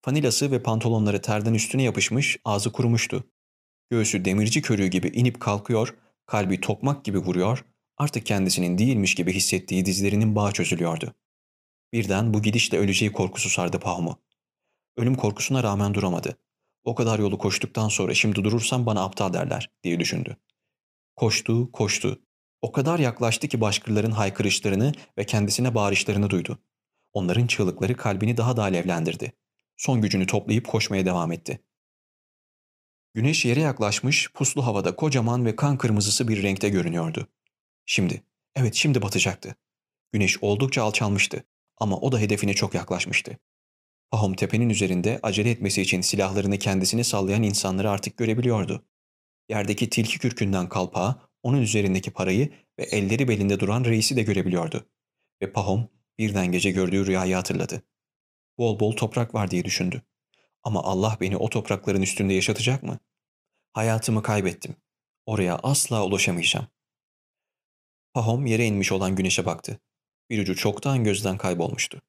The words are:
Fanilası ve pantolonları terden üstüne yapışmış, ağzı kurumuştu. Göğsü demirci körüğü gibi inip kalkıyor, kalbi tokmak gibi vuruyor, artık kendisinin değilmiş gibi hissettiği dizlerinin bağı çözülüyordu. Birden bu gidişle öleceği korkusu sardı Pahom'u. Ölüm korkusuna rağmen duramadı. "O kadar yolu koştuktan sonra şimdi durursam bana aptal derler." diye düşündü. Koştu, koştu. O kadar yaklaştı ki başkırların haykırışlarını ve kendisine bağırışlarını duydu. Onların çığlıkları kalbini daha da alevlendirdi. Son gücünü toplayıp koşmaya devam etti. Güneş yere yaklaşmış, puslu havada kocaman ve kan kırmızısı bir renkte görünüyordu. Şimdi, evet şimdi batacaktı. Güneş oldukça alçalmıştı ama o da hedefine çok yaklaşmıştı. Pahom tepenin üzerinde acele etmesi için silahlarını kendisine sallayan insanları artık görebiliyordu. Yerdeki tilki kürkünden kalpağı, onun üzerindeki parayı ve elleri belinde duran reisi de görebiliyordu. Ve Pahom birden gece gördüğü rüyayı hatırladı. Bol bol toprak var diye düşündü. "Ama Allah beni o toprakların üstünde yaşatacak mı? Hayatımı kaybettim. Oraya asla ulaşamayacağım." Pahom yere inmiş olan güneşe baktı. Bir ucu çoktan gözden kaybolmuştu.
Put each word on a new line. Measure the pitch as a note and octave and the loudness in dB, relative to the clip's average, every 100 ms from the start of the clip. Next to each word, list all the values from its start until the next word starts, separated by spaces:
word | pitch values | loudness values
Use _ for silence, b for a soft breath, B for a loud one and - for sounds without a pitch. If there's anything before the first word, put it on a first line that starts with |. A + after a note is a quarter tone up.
Fanilası | - D3 C#3 - C#3+ | 0 2 2 2 0
ve | B2+ | 0
pantolonları | A#2 A2+ A#2 A2+ G#2 G2+ | 0 0 2 2 2 0
terden | - G#2+ G#2+ | 0 0 2
üstüne | A2+ - C3 | 0 0 0
yapışmış, | B2+ G2+ - A#2+ C#3+ - | 0 0 0 0 0 -2
ağzı | - G#2 A#2 | -2 -2 -2
kurumuştu. | - B2 A#2 - - - _ _ _ _ _ _ | 0 2 2 0 -6 -8 _ _ _ _ _ _
Göğsü | A#2 G#2+ G2+ | -2 0 0
demirci | F#2+ G2 G#2+ A#2+ | 0 2 2 0
körüğü | C#3+ G#2+ F#2+ | 0 0 2
gibi | F#2 E2+ | 0 -2
inip | - B2 A#2+ | 2 0 0
kalkıyor, | - G#2 - A2+ A2 b b b _ | -2 -2 0 -2 -2 b b b _
kalbi | G#2+ F#2+ F#2 | -2 0 0
tokmak | - G#2 C3+ C#3+ | -2 -2 -2 -2
gibi | - G2 | -2 -2
vuruyor, | F2 F2+ F#2+ B2 - _ _ _ | 0 0 0 0 -6 _ _ _
artık | D3 A#2+ - | -2 -2 -2
kendisinin | G2+ F#2+ F#2 F2+ F2+ | 0 2 0 0 2
değilmiş | A#2+ A#2+ F#2 | 2 4 2
gibi | F2+ F2 | 0 0
hissettiği | F#2+ - F#2 - F#2 | 0 0 -2 0 0
dizlerinin | F#2 F#2 G2 G#2 A2 | 0 0 2 2 2
bağı | G#2 G#2 | 2 0
çözülüyordu. | G2 F2+ E2+ E2+ E2 G2 - _ _ _ _ _ _ _ | 0 -2 0 -2 -2 -8 -12 _ _ _ _ _ _ _
Birden | A#2 G#2 G2 A2+ | -4 0 2 2
bu | G#2 | 2
gidişle | G#2 A2 - E2+ | 2 2 2 2
öleceği | G2 F#2+ G#2+ | 2 2 0
korkusu | - - - - | 0 -2 -2 -4
sardı | - F2 E2 | -2 -2 -2
Pahom'u. | - F2+ E2 - _ _ _ _ _ _ _ - | -4 -2 -4 -6 _ _ _ _ _ _ _ -2
Ölüm | A#2+ | 0
korkusuna | C3 G#2 G2+ - C3+ | 2 0 -2 0 0
rağmen | A#2 G2+ G2+ | 2 2 0
duramadı. | G2+ F#2+ F2 - - _ _ _ _ | 2 0 0 -4 -10 _ _ _ _
"O | B2 | -6
kadar | A#2 A#2 G#2+ | 0 0 2
yolu | G2+ F#2+ | 0 0
koştuktan | G#2 G2 - - G#2+ | -2 -2 -4 -2 0
sonra | - F#2+ | 0 0
şimdi | - G#2+ G#2 | 2 2 2
durursam | G2+ A#2 A2+ C3 A#2 | 2 2 0 0 0
bana | G#2 | 0
aptal | F#2+ - G2 | -2 -2 -2
derler." | F2+ F2+ - - _ | 0 -2 -4 -6 _
diye | F2+ F2 | -4 -2
düşündü. | E2+ - - - _ _ _ _ _ _ _ - | -2 -4 -6 -10 _ _ _ _ _ _ _ -2
Koştu, | A2+ - - A#2 B2 | 0 0 0 0 0
koştu. | - G2+ - G2 G2 _ _ _ _ | -2 -2 0 -2 -4 _ _ _ _
O | A2 | -4
kadar | - C#3 E3+ | 0 0 2
yaklaştı | C3 A2+ A#2 A2+ D3+ | 0 2 0 0 -2
ki | B2 | 0
başkırların | G#2+ G#2+ - G#2+ A2 | 0 0 0 0 0
haykırışlarını | G#2+ G2+ F#2+ G2+ - G#2 G2 C3 D3 B - | 0 0 0 0 0 0 2 0 -2 B -8
ve | G2+ | -2
kendisine | A2 G#2 - B2+ | 0 0 0 0
bağırışlarını | A2+ G2+ G2 - G2+ G2+ | 2 2 0 0 0 2
duydu. | F#2 D#2+ - _ _ _ _ _ | 0 -2 -10 _ _ _ _ _
Onların | G#2 F2+ F#2 A#2+ | -4 0 2 2
çığlıkları | - F#2+ - G2 B2 | 2 0 0 -2 0
kalbini | A2+ F#2+ G#2+ A#2 | -2 0 0 2
daha | A#2 A#2 | 0 2
da | |
alevlendirdi. | G2+ F2+ F2+ E2+ E2 - - - _ _ _ _ | 2 0 0 0 -2 -4 -8 -12 _ _ _ _
Son | - B2+ | 0 2
gücünü | G#2+ F#2+ F#2 | 2 2 0
toplayıp | G#2+ - G#2+ - | 0 0 -2 0
koşmaya | A2 - G2 F#2 | -2 0 0 0
devam | F2 E2 | 0 -2
etti. | E2 - - _ _ _ _ _ _ _ _ _ _ _ _ _ _ _ | -4 -8 -10 _ _ _ _ _ _ _ _ _ _ _ _ _ _ _
Güneş | A2 B2+ D#3 | 0 0 2
yere | B2 B2 | 2 2
yaklaşmış, | D#3 B2 G#2 G#2+ C#3+ D#3 - | 2 0 0 0 0 0 -2
puslu | - C3+ C#3+ B2 | -2 -2 0 0
havada | G#2 F2+ F2+ | 0 0 0
kocaman | D#3 C3+ A2+ B2 A#2+ | 0 2 0 0 0
ve | A2 | 0
kan | C#3+ C3+ | 0 2
kırmızısı | B2 G#2 G#2 - A#2+ | 2 2 2 0 0
bir | G#2+ | 0
renkte | G2 G2 G#2 | 0 0 0
görünüyordu. | F#2+ E2+ E2+ E2 D#2+ - _ _ _ _ _ - | 0 0 -2 -4 -6 -10 _ _ _ _ _ -4
Şimdi, | - F2+ F2 _ _ _ - | 0 0 -2 _ _ _ -2
evet | A#2+ | 0
şimdi | - D3+ B2 | 2 2 2
batacaktı. | G#2 F#2 - - - - _ _ _ _ _ | 0 0 0 -2 -12 -16 _ _ _ _ _
Güneş | G#2+ F#2+ - | 0 0 2
oldukça | G#2 G2+ C3+ C3+ | 0 2 0 0
alçalmıştı | G#2+ - G#2+ G2+ - - - _ _ _ | 0 0 0 0 0 -4 -12 _ _ _
ama | G#2+ F#2+ | -2 0
o | C3+ | 0
da | B2 | 0
hedefine | G#2 G#2 G2+ | 2 0 0
çok | G2 G2 | 0 -2
yaklaşmıştı. | F#2+ F2+ F2+ - D#2+ - - _ _ _ _ _ _ _ | -4 -4 -4 -2 -2 -4 -16 _ _ _ _ _ _ _
Pahom | A2+ G#2 | 2 2
tepenin | F#2 G2 A2 A#2+ | 2 0 2 2
üzerinde | G2+ G2 F2+ F#2 A#2+ | 2 2 2 0 -2
acele | A2 G2+ A2 | -2 0 0
etmesi | A#2 G2+ - | 0 -2 0
için | F#2 F#2 | 0 0
silahlarını | F2+ G2+ F#2+ G2 G2 G2 | 0 0 0 0 0 0
kendisine | G#2 F#2+ F#2 A2+ | 0 0 0 0
sallayan | A#2+ G2+ F#2+ G2+ | 0 0 0 2
insanları | A2 G2 F#2+ F#2+ G#2 | 2 0 -2 0 0
artık | G2 - - | -2 -4 -4
görebiliyordu. | A2+ A2 B2 A2 F2 - _ _ _ _ _ _ _ | -2 0 2 0 0 -6 _ _ _ _ _ _ _
Yerdeki | G#2+ G2+ G2+ A2+ | -4 -2 0 0
tilki | - A2 - | 0 0 0
kürkünden | B2+ - G#2 F#2+ F2+ | -4 -2 0 0 -2
kalpağı, | - F2+ - F#2+ C3+ B _ | -2 -2 0 -2 -2 B _
onun | B2 C#3 | 0 2
üzerindeki | A2 G#2+ G2+ F#2+ - | 2 2 2 0 -2
parayı | - F#2 F#2+ D3 B B - | -4 0 2 0 B B -10
ve | |
elleri | F2+ G#2+ G2 A2+ C3 | -4 -2 0 0 2
belinde | G#2+ G2 G2 | 2 2 2
duran | G2 A2+ | 0 0
reisi | A#2+ A2+ G#2+ B2+ | 2 2 2 0
de | |
görebiliyordu. | A2+ F#2+ F#2 F2+ D#2+ - - _ _ _ _ _ | 0 0 0 0 -2 -6 -10 _ _ _ _ _
Ve | F#2+ | -4
Pahom | - G2+ G2+ A2+ _ _ - | -2 0 0 -2 _ _ -4
birden | A2 G2+ F2+ | -2 0 0
gece | F2+ F#2+ | 2 0
gördüğü | F#2 F2+ G2 G2 | 2 0 0 0
rüyayı | F#2 F#2 | 0 2
hatırladı. | F#2 F2+ F#2 F2 E2+ _ _ _ _ _ _ _ - | 0 -2 -4 -4 -6 _ _ _ _ _ _ _ -2
Bol | A#2+ G#2 | -2 2
bol | G#2+ | 0
toprak | A2 A2+ - A#2 | 0 -2 -2 -2
var | A2 G2 | -2 -2
diye | F2+ | -2
düşündü. | F2+ - F2+ A#2+ _ _ _ _ _ _ | -2 -2 -4 -6 _ _ _ _ _ _
"Ama | A#2 G2 | -4 -2
Allah | - F#2+ G#2+ A2 | 0 0 0 0
beni | F#2+ G2+ | -2 0
o | A2+ | -2
toprakların | A#2 - G2+ - G2 | -2 -2 -4 0 0
üstünde | F#2+ - G2 | 0 0 0
yaşatacak | F#2+ - G#2 A2+ C3+ | 2 0 0 0 -2
mı? | F2 F2 _ _ _ _ _ _ _ | -4 -10 _ _ _ _ _ _ _
Hayatımı | - A2+ A2 - G#2+ | -4 0 0 0 0
kaybettim. | G#2+ G#2 F#2+ E2+ - - _ _ _ _ - | 0 0 0 -4 -12 -14 _ _ _ _ -6
Oraya | G#2+ F2+ F2 | -2 0 0
asla | B2+ C#3 - A2+ F#2+ | 0 0 0 0 0
ulaşamayacağım." | F#2+ G2+ F2 E2+ - - _ _ _ _ _ _ _ _ _ _ _ _ _ _ | 2 0 0 0 -2 -4 _ _ _ _ _ _ _ _ _ _ _ _ _ _
Pahom | - A2+ A#2 C3+ | -2 0 0 0
yere | A2+ A#2 | 2 2
inmiş | G2+ F#2+ | 2 0
olan | F#2+ F#2+ F#2+ | 0 0 0
güneşe | F#2 - F2+ | 0 0 -2
baktı. | E2 - A2+ _ _ _ _ _ | -4 -8 -12 _ _ _ _ _
Bir | A2 | -2
ucu | F#2+ F#2 | -2 0
çoktan | G#2+ G2+ C#3 C3+ | -2 -2 -2 0
gözden | G#2+ G2 G#2 F#2+ | 2 0 -2 -2
kaybolmuştu. | F#2 F2 E2 - - - | -2 -2 -2 -4 -8 -8